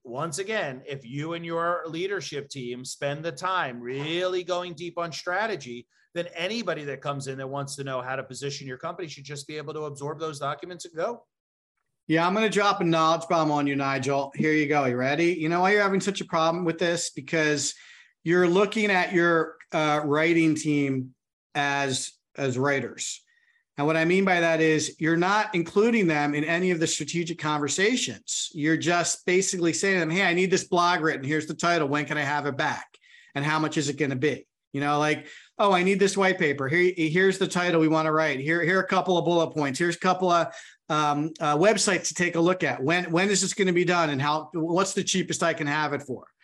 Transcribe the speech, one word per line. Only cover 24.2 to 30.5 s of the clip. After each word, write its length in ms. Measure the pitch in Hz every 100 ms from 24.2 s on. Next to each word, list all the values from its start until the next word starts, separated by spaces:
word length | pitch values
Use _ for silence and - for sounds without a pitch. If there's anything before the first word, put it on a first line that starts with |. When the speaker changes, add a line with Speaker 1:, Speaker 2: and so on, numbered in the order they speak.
| 190
Speaker 2:
by 160 | 175
that 180 | 165 160
is 380 | 160 156 156 -
you're 160 | 156 165
not 400 | 180 208 208 175
including 500 | 165 202 226 233 180
them 300 | 151 147 147
in 80 |
any 280 | 156 170 185
of 100 | 170
the 60 | 160
strategic 520 | - 147 170 165 165
conversations. 1080 | 156 151 143 160 202 247 - 107 - - -
You're 220 | - 147 160
just 500 | 131 175 160 - -
basically 460 | 185 190 190 170
saying 240 | 160 196 190
to 40 |
them, 80 | 160
"Hey, 140 | 175
I 100 | 190
need 180 | 170 185